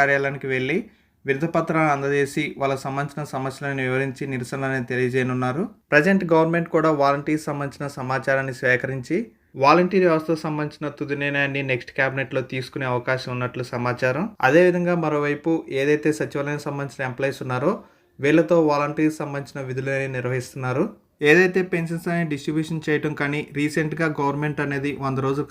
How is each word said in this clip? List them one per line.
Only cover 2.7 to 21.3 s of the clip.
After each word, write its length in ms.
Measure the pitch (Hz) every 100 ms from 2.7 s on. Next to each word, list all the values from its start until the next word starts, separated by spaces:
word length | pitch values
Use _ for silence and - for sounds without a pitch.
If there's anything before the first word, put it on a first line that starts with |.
| 135
సంబంధించిన 380 | 143 139 143 - 147
సమస్యలను 500 | 135 135 131 143 135 131
వివరించి 360 | 127 135 123 139
నిరసన 340 | 131 117 135 135
అనేది 180 | 131 123
తెలియజేయనున్నారు. 720 | 127 127 131 127 127 127 131 214 - -
ప్రజెంట్ 300 | 147 165 196 180
గవర్నమెంట్ 380 | 160 165 170 165
కూడా 160 | 165 160 151
వాలంటీర్స్ 440 | 139 143 147 151 151
సంబంధించిన 380 | 143 139 - 143 147
సమాచారాన్ని 580 | 127 131 127 135 135 127
సేకరించి 560 | 131 127 131 135 123 170 233 _ _ 131
వాలంటీర్ 440 | 135 165 180 196 185
వ్యవస్థకు 340 | 160 156 160
సంబంధించిన 440 | 160 151 151 - 151 143
తుది 180 | 139 143
నిర్ణయాన్ని 400 | 143 143 139 139 135
నెక్స్ట్ 220 | 127 - -
క్యాబినెట్లో 420 | 135 135 131 135 127
తీసుకునే 340 | 131 127 143 131
అవకాశం 380 | 123 123 127 127 123
ఉన్నట్లు 280 | 123 127 123
సమాచారం. 500 | 123 123 120 127 127 214 - 127
అదేవిధంగా 460 | 151 180 175 175 175
మరోవైపు 480 | 156 151 147 147 165 165 - 135
ఏదైతే 280 | 139 151 156 151
సచివాలయానికి 460 | 135 147 143 147 147
సంబంధించిన 400 | 139 139 - 127
ఎంప్లాయీస్ 320 | 123 135 131 131
ఉన్నారో 280 | 123 147 226 - _ _ -
వీళ్ళతో 340 | 135 156 165 170 156
వాలంటీర్స్ 500 | 143 143 151 156 151
సంబంధించిన 380 | 147 139 139 143 131
విధులు 200 | 131 131
అనేవి 160 | 135 135 131
నిర్వహిస్తున్నారు. 640 | 123 127 123 139 127 127 214 - _ - 147